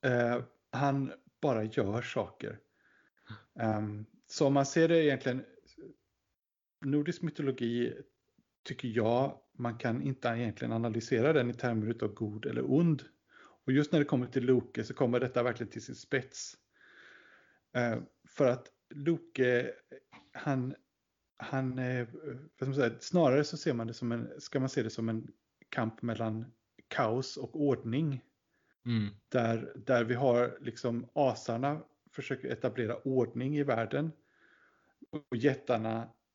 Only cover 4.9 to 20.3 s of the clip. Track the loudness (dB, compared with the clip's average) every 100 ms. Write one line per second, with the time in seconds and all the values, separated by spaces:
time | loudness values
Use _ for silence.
4.9 | 6 6 2 -2 -4 -6 -20 _ -20 -20
5.9 | -20 _ _ _ _ _ _ _ _ 0
6.9 | 0 0 -2 -6 -2 -4 0 -2 0 -2
7.9 | -4 -16 _ _ _ _ _ -14 -8 -2
8.9 | 2 4 4 2 -2 _ -6 -6 -2 -2
9.9 | 0 -2 -2 -2 0 -2 -4 -4 -2 0
10.9 | -2 0 2 4 4 2 -2 -2 0 -2
11.9 | -2 -4 -4 -6 -6 -6 -4 2 4 6
12.9 | 2 -2 _ _ -20 -20 _ 2 2 4
13.9 | 4 4 2 0 0 4 4 4 -6 -6
14.9 | 0 2 2 2 0 0 -2 -8 -10 -12
15.9 | -16 -4 -4 -4 -12 -14 -16 _ _ -20
16.9 | -20 -20 -20 -20 -20 _ _ _ 0 0
17.9 | 0 -6 _ _ 2 4 4 -4 _ _
18.9 | -6 0 0 -2 2 4 4 2 -8 _
19.9 | -20 _ -20 _